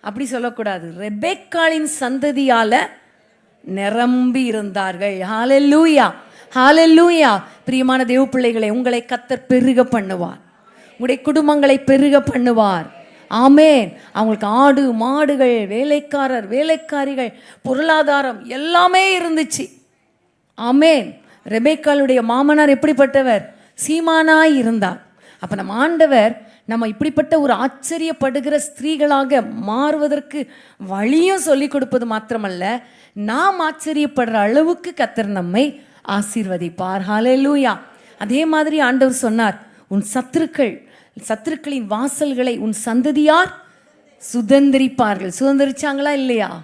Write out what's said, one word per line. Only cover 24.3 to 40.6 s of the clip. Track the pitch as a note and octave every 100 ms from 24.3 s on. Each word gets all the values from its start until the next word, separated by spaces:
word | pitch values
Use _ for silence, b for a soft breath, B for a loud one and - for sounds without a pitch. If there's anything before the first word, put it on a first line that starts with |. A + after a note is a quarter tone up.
| D#4 D#4+ C#4
இருந்தார். | A3+ A3+ F#3+ - _ b b b
அப்ப | F3+
நம்ம | G3+ F#3+
ஆண்டவர் | G#3+ D4+ E4+ D#4 C4 G#3+ A#3 b b
நம்ம | - A3+ A3+
இப்படிப்பட்ட | G#3+ D4 - D#4 D#4+
ஒரு | C#4+
ஆச்சரியப்படுகிற | G#3 C4 - - E4 D#4+ D#4+ C4+ C4 C4+ D4
ஸ்திரீகளாக | D4 - C#4+ D#4 D4 C#4 C4+ C4+ G#3+
மாறுவதற்கு | A3 G3+ A3+ D4 D#4 D4 D4 D4 D4 C4 b b b
வழியும் | F#3+ G3 A3 D#4 F4+ F#4+
சொல்லி | D#4 C#4 C#4+
கொடுப்பது | C#4+ C4 B3+ A#3
மாத்திரமல்ல, | G#3+ G#3+ A3+ G#3 F3+ F#3 A#3+ b b b
நாம் | - G#3 B3 F#4+ F#4
ஆச்சரியப்படுற | D#4+ D#4 D#4 D4+ D4 D4 A#3
அளவுக்கு | A3 G#3 B3 D#4+ E4+ F4
கர்த்தர் | D4+ A3+ - G3+
நம்மை | G3 F3 F#3+ C#4+ - B B -
ஆசீர்வதிப்பார். | G3+ G#3 A#3 G3 F3+ E3+ F3 F#3 F#3+ F#3+
ஹalleluya. | G#3 A#3 C4 C#4 C#4+ B3+ G3 - b b b
அதே | G#3 C4 D#4+
மாதிரி | D#4 D#4 D#4
ஆண்டவர் | C4 C4 C4
சொன்னார், | B3+ A#3+ A3 A3 - b b b
"உன் | G3 G3+
சத்துருக்கள், | B3+ B3+ - D#4+ -